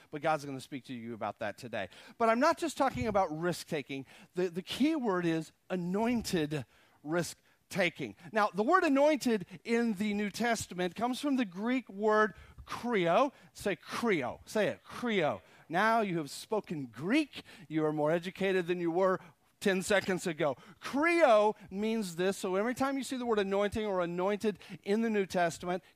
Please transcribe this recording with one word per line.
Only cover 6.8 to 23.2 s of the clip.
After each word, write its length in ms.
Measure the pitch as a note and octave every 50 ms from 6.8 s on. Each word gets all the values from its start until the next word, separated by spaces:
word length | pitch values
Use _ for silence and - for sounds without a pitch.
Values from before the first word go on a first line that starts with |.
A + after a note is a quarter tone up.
| _ _ _ _ -
risk-taking. 1080 | D3 E3 F3 E3 - - - _ _ _ _ _ - - F#3+ F3+ E3 - - C#3+ G#2 G2 - - E3
Now, 160 | - A3 G3+ G3+ -
the 80 | F#3
word 220 | G#3+ C4+ F4+ F#4+ F4+
anointed 600 | D#4 C4+ C4+ C#4+ D4+ D#4 A#3+ - B3 A3+ G3+ F3 - F#3+ -
in 300 | - - A#3 A#3 A#3+ A#3 G3+
the 200 | F3 G#3+ G#3+ G3+
New 160 | G#3 G#3 G3+
Testament 680 | - - A3+ A#3+ A3+ - - - F#3+ F3 F3+ F3+ E3
comes 240 | - A3+ B3 B3+ -
from 160 | - D4 C4+
the 80 | B3 A#3+
Greek 420 | F#3 E3+ F#3+ G#3+ A#3+ B3+ C4 - -
word 420 | G3 G3 G#3+ G#3+ G#3+ G#3+ G#3+ G#3 - - - - - - -
kreo. 680 | - - - - A#3+ A#3 G3 E3+ E3 F3 A3 C4+ C#4+ - - - -
Say 240 | - - - G#3 F3
kreo. 640 | - - - - - A#3 A#3 F#3+ D3+ B2 A2 F2+ - -
Say 220 | - - A3 G3 C#3+
it, 120 | G#2 - - -
kreo. 540 | - - A#3+ A#3+ G#3+ F#3+ D#3 C#3 G#2+ F#2 - - - - - -
Now 320 | D#3+ F#3+ G#3+ A3+ A3+ A#3
you 160 | G#3+ G3 E3
have 140 | E3+ D3 C3+
spoken 580 | - - - - G#3+ G#3 - - F3+ D3 C3+ A#2+
Greek. 520 | A2+ A#2 D3 F#3+ B3+ D#4+ D4+ - - - - - - - D#3+ -
You 160 | D3+ D#3 D#3
are 80 | D3+
more 180 | D3+ D#3 D3 D3+
educated 580 | E3 F3 E3+ F#3 - - F#3+ G3 F#3 F#3 E3+ E3+
than 120 | F3+ F3+
you 100 | E3+ E3+
were 300 | D#3+ F#3 F#3+ F#3 F#3 E3+ - - - _ _ _ _ -
ten 240 | - G#3 F#3 F#3+
seconds 440 | F3 - G#3 F#3+ - G#3 F#3 E3+ -
ago. 280 | F#3+ D#3+ D3 E3 C#3+ B2+ - - - - -
Kreo 720 | - - - C#4 D#4 E4+ E4+ E4+ D#4+ B3+ A3 G#3+ G#3 G#3+ G#3 - F#3+ -
means 440 | F#3 G3 G#3+ A3 A3+ A3+ G#3 F3+ E3
this. 220 | E3 F3+ G3 F#3+
So 200 | - - F#3+ F#3
every 180 | F#3+ G#3 B3 B3
time 240 | A#3 C4+ C#4 C#4 C#4
you 40 |
see 140 | A#3+ - C4+
the 100 | B3